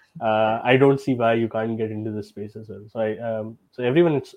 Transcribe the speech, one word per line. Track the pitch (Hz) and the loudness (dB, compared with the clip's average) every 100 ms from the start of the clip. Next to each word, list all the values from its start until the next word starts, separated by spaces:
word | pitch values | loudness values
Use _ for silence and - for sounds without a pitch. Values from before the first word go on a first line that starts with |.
| _ - | _ -6
uh, | 113 107 110 113 | -2 2 2 0
I | 120 127 | 4 6
don't | 139 139 | 6 4
see | 139 | 0
why | 123 117 | 0 2
you | 117 113 | 2 0
can't | 113 113 113 | -2 -4 -4
get | 110 | -4
into | 107 110 | -6 -8
this | 107 101 | -8 -10
space | - 104 110 | -12 -14 -14
as | 110 | -16
well. | 98 107 | -16 -12
So | 120 | -4
I, | 110 107 | -4 -4
um, | 117 110 110 113 _ | -6 -6 -8 -12 _
so | - | -6
everyone | 123 143 175 143 | 0 4 4 2
is | - | -4